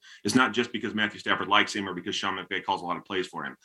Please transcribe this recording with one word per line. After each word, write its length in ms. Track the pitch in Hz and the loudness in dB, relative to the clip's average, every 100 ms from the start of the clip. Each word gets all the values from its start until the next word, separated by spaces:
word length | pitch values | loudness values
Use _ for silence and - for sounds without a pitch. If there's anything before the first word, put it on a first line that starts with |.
| - - | -14 -6
It's 120 | 104 120 | 2 4
not 160 | 127 | 4
just 220 | 107 117 | 2 -2
because 220 | 110 113 104 | -2 -4 -2
Matthew 240 | 104 98 | -2 -2
Stafford 280 | 107 95 95 | 0 0 4
likes 280 | 104 101 107 | 4 4 0
him 120 | 98 | -4
or 60 | |
because 220 | 90 92 90 | -4 -4 -2
Sean 200 | 101 95 | -2 -4
McVay 280 | 87 95 | -4 -4
calls 180 | 90 95 | -2 -2
a 40 | 87 | -2
lot 120 | 85 | -6
of 80 | - | -4
plays 220 | 95 90 | -4 -4
for 180 | 82 69 | -6 -10
him. 100 | - | -10